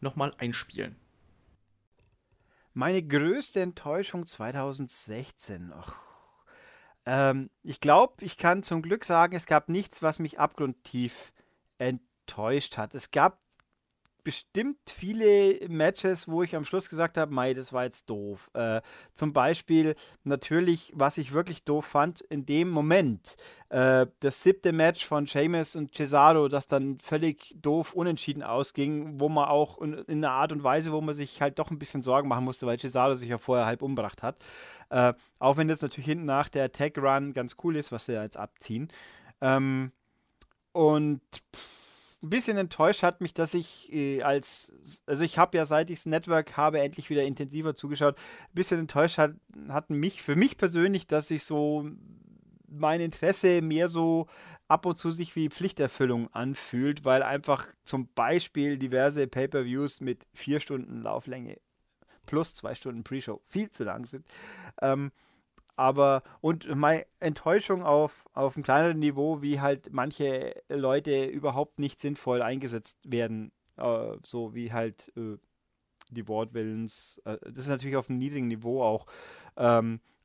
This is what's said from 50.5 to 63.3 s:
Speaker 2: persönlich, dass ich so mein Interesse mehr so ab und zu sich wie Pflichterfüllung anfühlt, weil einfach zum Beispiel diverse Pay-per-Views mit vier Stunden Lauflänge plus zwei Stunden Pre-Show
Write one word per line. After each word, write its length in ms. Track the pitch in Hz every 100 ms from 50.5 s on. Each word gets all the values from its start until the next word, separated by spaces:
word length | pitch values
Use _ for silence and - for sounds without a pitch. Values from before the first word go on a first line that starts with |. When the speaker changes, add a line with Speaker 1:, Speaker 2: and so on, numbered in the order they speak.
| -
Speaker 2:
persönlich, 480 | 190 170 185 190 -
dass 220 | 151 151
ich 120 | 156
so 460 | - 151 147 151 147 - - - - - _ _ -
mein 340 | 147 151 165
Interesse 600 | 170 - 165 196 185 175
mehr 260 | 160 156 175
so 380 | 170 165 165 160 - - - -
ab 180 | 160 180
und 100 | 170
zu 140 | 170
sich 240 | 165 170 -
wie 140 | 156
Pflichterfüllung 840 | - 190 - 135 - 131 120 117
anfühlt, 720 | 113 127 139 - 123 139 147 139
weil 160 | 131
einfach 460 | 135 143 147 135 - _
zum 240 | - 135 127 -
Beispiel 640 | 117 170 - 151 143 143
diverse 500 | 131 127 139 147 131
Pay-per-Views 760 | 127 139 143 123 127 143 -
mit 240 | 131 123 _
vier 260 | - - 147
Stunden 420 | - 135 - 117
Lauflänge 540 | 110 117 127 127 117 - _ _ _ _ _ _ -
plus 300 | 147 165 -
zwei 180 | 107
Stunden 300 | 127 135 117
Pre-Show 380 | 101 131 120